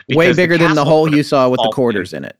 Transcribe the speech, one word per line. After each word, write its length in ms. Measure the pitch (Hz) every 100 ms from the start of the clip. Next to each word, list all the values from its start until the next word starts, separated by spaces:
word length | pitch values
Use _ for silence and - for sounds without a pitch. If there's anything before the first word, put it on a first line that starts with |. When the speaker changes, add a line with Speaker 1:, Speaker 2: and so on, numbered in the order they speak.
| -
Speaker 1:
Way 180 | 139 175
Speaker 2:
because 100 | 170
the 60 |
Speaker 1:
bigger 140 | 175 170
than 120 | 165
the 40 | 151
Speaker 2:
castle 80 |
Speaker 1:
hole 180 | 143 156
Speaker 2:
would 100 | 156
have 40 | 147
Speaker 1:
you 40 |
saw 240 | 147 143 127
with 100 | 127
the 40 |
Speaker 2:
fallen. 80 | 113
Speaker 1:
quarters 400 | 123 123 101 85
in 120 | 73
it. 120 | 69 -